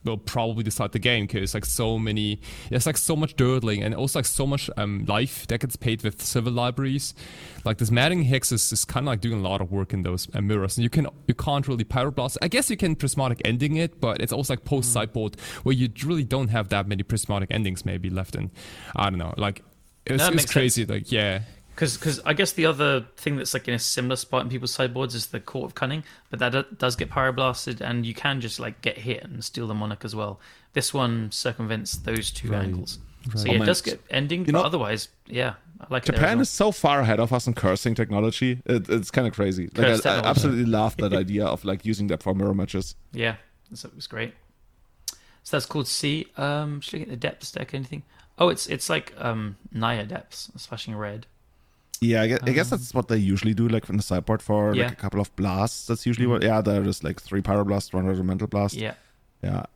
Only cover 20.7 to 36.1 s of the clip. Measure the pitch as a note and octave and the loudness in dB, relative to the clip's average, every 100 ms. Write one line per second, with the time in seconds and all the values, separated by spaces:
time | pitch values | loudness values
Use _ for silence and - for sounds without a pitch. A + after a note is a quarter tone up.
20.7 | A#2+ G#2+ G#2 G2+ A2+ G#2 F#2+ G#2+ - - | 2 0 -2 0 2 2 0 -6 -14 -20
21.7 | - D3+ A#2 D#3+ C#3+ - D3+ F#3+ - D#3+ | -2 -2 0 -2 -2 0 2 2 4 2
22.7 | C#3+ D3 C3+ A2+ - - C#3+ C3 C3 - | 4 2 2 -2 -6 -4 -2 -2 -4 -2
23.7 | A#2+ - - B2 C3 - B2+ A#2+ B2+ A#2+ | -2 0 -2 -2 -2 -2 -2 -2 -4 -4
24.7 | - C3 B2 C3 A#2 - A#2 - C3+ C3+ | -2 -2 0 -4 -4 -6 -8 -8 -8 -8
25.7 | - C3 D3+ - - _ - B2 C3 C3+ | -4 -4 -4 -8 -20 _ -2 0 0 -2
26.7 | G#3+ B2+ A#2 D#3 - C3 B2+ C3 B2+ - | -2 -2 0 -2 0 0 2 0 0 -6
27.7 | A#2 B2+ A#2+ A#2 A2 D3 C3+ A2+ - A#2 | -6 -4 -2 -4 -2 -2 -2 -4 -6 -8
28.7 | - A#2 - A2 B2 - B2 - - A2+ | -6 -6 -6 -6 -6 -6 -10 -10 -6 -4
29.7 | G#2+ G#2+ G#2+ A2 A2 G#2 G2 - - _ | -2 -4 -6 -8 -6 -6 -8 -16 -20 _
30.7 | - - C#3 B2 A#2 A2 - B2+ A2+ A2 | -2 -2 0 0 0 -2 -2 -4 -2 -4
31.7 | A2 G2 - - A2+ G#2 - A2+ G#2 G2 | -4 -4 -6 -2 -2 -2 -6 -2 -2 0
32.7 | F2+ F2 - - - B2 A2 G#2+ A#2+ G#2+ | -4 -6 -12 -14 -12 -6 -2 2 4 4
33.7 | F3+ - - - C3 C#3+ F3 E3+ D#3 D3+ | 2 0 -6 -4 -2 0 0 2 4 4
34.7 | E3 G#2+ A2 - _ _ B2 B2+ G#2 - | 2 0 -2 -4 _ _ -4 -4 -4 -18
35.7 | - - C3 - | -20 -4 -2 2